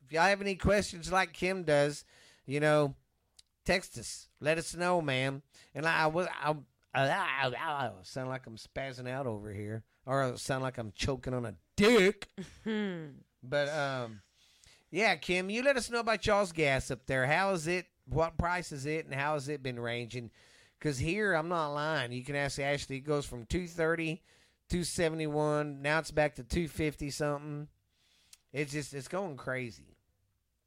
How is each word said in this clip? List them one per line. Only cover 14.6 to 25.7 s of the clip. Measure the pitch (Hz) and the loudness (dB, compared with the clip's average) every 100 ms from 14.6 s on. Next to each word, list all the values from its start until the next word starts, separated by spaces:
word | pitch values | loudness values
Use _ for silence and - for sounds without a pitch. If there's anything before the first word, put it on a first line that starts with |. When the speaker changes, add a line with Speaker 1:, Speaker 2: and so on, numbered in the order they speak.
| - - _ | -20 -20 _
Speaker 1:
yeah, | 165 220 165 | 0 2 2
Kim, | - 180 190 | 2 0 2
you | 226 | 2
let | 269 269 | 2 2
us | 214 | 0
know | 233 | -2
about | 226 220 208 | 0 0 4
y'all's | 202 196 | 4 2
gas | 165 147 135 - | 2 4 2 0
up | 127 - | -6 -2
there. | 135 131 | 2 4
How | 160 196 | 4 2
is | 185 156 | 0 0
it? | 180 170 _ - | -2 -2 _ -4
What | 135 165 160 | 0 0 0
price | 170 180 170 | 0 -2 -4
is | 143 139 | -6 -2
it? | 160 143 | -4 -4
And | |
how | 135 143 151 | -2 0 -2
has | 135 | -2
it | 147 | -6
been | 131 120 | -4 -4
ranging? | 117 120 117 127 113 - - - - _ | -4 -4 -4 -8 -10 -16 -20 -20 -20 _
'Cause | 151 127 | -4 0
here, | 151 202 208 165 | 0 2 4 2
I'm | 165 | 2
not | 175 151 143 | 0 0 -2
lying. | 151 151 123 | 0 0 -2
You | 123 | -4
can | 127 143 | -4 -2
ask | 139 - | -2 -2
Ashley. | 139 143 - 135 | -2 -2 -2 -8
It | |
goes | 143 147 139 | -2 -2 -2
from | 123 113 | -10 -4
two | 170 175 | -4 -4
thirty, | 170 160 165 160 160 - _ _ _ _ | 0 2 2 0 -4 -10 _ _ _ _
two | 175 | -2
seventy-one. | 165 - 165 160 156 147 151 151 147 | -2 2 2 2 0 2 2 2 0